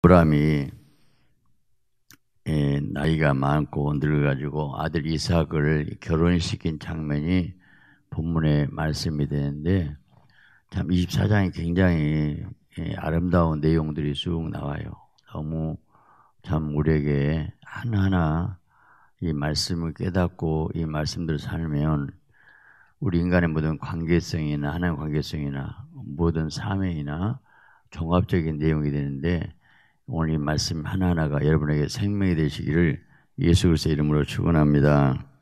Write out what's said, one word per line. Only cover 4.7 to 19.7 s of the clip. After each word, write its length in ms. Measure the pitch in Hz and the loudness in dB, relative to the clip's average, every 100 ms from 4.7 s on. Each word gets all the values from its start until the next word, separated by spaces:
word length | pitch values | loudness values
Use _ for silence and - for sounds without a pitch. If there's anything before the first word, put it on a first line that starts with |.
| - | -4
아들 240 | 78 78 76 | -4 -2 -2
이삭을 880 | 78 - 85 76 78 73 78 73 - | -4 2 0 2 0 2 0 -2 -8
결혼시킨 760 | - 80 85 90 82 92 85 78 | -2 2 4 2 0 -4 -4 -6
장면이 760 | - 80 76 73 78 92 85 - _ - _ _ _ | -8 -8 -4 -2 0 0 -2 -10 _ -20 _ _ _
본문의 580 | - 85 82 78 73 71 | -6 -2 0 2 2 0
말씀이 580 | - 78 73 85 76 71 | -2 -4 -2 -4 -2 -2
되는데, 680 | 73 71 71 78 95 76 73 _ _ _ _ _ _ _ | -2 -2 -4 0 0 -2 -8 _ _ _ _ _ _ _
참 200 | 92 80 | -6 0
이십사 380 | 90 87 - 78 | 0 2 0 2
장이 220 | 104 92 | 2 0
굉장히, 920 | 87 85 87 92 82 76 76 76 71 - - _ - | -2 -2 2 4 4 0 0 -2 -4 -10 -16 _ -10
예, 160 | 80 78 | -8 -6
아름다운 640 | 78 82 87 87 82 76 | -2 0 2 4 4 2
내용들이 520 | 78 82 78 76 73 | 2 2 0 -2 -4
쭉 360 | 71 87 82 82 | -4 -4 -4 -4
나와요. 340 | 73 73 73 - - _ _ _ | -6 -6 -6 -10 -14 _ _ _
너무 460 | - 78 80 80 82 _ _ _ _ _ _ | -10 -6 -4 -4 -6 _ _ _ _ _ _
참 340 | - 80 76 73 | -2 -2 0 0
우리에게 760 | 78 78 73 71 71 80 78 - - | 2 2 2 2 2 0 -4 -12 -16
하나하나 960 | - 120 104 95 92 80 80 95 92 _ _ _ _ _ _ | -8 -2 0 2 2 2 0 -2 -8 _ _ _ _ _ _
이 100 | 87 | -4
말씀을 640 | 73 73 76 - | -2 -2 -2 -4